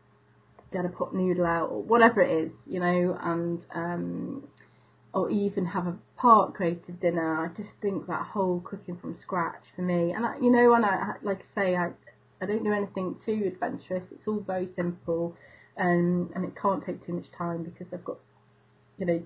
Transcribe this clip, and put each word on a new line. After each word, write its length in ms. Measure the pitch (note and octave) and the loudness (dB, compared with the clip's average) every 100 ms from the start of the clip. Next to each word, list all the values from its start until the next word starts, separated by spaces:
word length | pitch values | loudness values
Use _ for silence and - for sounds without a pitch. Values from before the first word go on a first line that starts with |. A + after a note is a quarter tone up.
| _ _ _ _ _ - - | _ _ _ _ _ -20 -8
get 140 | F#3 F3+ | -4 -4
a 40 | |
pot 240 | - F3+ F#3+ | -4 -4 0
noodle 300 | F#3 F3 E3+ | 0 2 2
out 240 | E3+ D#3+ | 0 -2
or 120 | G#2+ | -4
whatever 400 | G3+ A#3 A#3 G#3 | 2 6 6 6
it 240 | - D#3+ D#3+ | 4 2 -2
is, 60 | - - | -8 -8
you 120 | F3+ | -2
know, 380 | F3+ F3+ F3+ - | 2 2 2 0
and, 400 | E3+ E3+ E3+ E3+ - | -2 -2 -2 -4 -6
um, 760 | E3+ E3+ F3 F3 E3+ - - - _ - _ _ _ _ | -6 -4 -4 -6 -6 -8 -10 -14 _ -20 _ _ _ _
or 180 | F#3+ - | -4 0
even 340 | G#3 G3+ F#3+ F3 | 0 0 -2 -2
have 220 | F#3+ F3 | -2 -4
a 100 | F3 - - | -8 -14 2
park 380 | B3 G#3+ - | 8 8 6
created 460 | - E3+ F3 - F3 | 0 -2 -2 -8 -2
dinner. 440 | F3 E3+ D#3+ D#3+ | 0 2 0 -2
I 40 | E3+ - | -4 -8
just 120 | G3+ - | -12 -6
think 240 | G3+ F#3 - | -4 -4 -6
that 220 | E3 - | -8 -4
whole 320 | G#3 F#3 F3 | -2 0 0
cooking 360 | F3 F#3 - F3 | -6 -12 -12 -12
from 160 | E3+ E3 | -10 -12
scratch 440 | - F3+ E3 - - - | -6 -4 -4 -6 -16 -4
for 60 | |
me, 300 | F3+ F3 E3+ | 0 2 0
and 140 | G#3+ A#3 | 0 -4
I, 100 | - | 2
you 120 | B3 | 4
know, 220 | A#3+ A#3+ A#3 | 8 8 6
and 100 | G#3 | 4
I, 280 | F#3+ G3+ - | 0 -2 -4
like 160 | G#3 F#3+ | -6 -6
I 220 | - - | -6 -2
say, 140 | F#3+ F3+ | 0 2
I, 120 | F3 - - _ _ _ | -2 -6 -20 _ _ _
I 40 | F#3+ | -4
don't 180 | G#3+ | -2
do 80 | G#3+ | 0
anything 440 | G#3 G3 G3 F#3 F3+ - | 0 -2 -4 -6 -6 -4
too 260 | G#3+ F#3+ | -2 -2
adventurous. 520 | F#3 E3+ F3 - F#3 F3+ | -2 -6 -6 -6 -6 -6
It's 160 | - - | -8 -4
all 140 | G#3+ G3 | -4 -4
very 240 | F#3 F3+ - | -4 -4 -2
simple, 600 | F3 F3 - E3 E3+ - - - - - | -4 -4 -4 -2 -2 -6 -20 -20 -18 -2
um, 500 | F3+ F3 F3 F3+ F3 F#3 | 2 4 4 2 -2 -4
and 100 | F3 | -6
it 80 | - | -2
can't 220 | A3+ F3+ - | 0 0 -4
take 180 | F3 - | -8 -6
too 80 | |
much 120 | F3 - - | -8 -8 -8
time 280 | E3+ E3+ | -6 -4
because 240 | E3 - F3+ | -8 -12 -12
I've 140 | F3+ - | -10 -10
got, 120 | - _ _ _ _ _ _ _ - | -12 _ _ _ _ _ _ _ -4
you 80 | F3+ | 0
know, 120 | E3+ | 0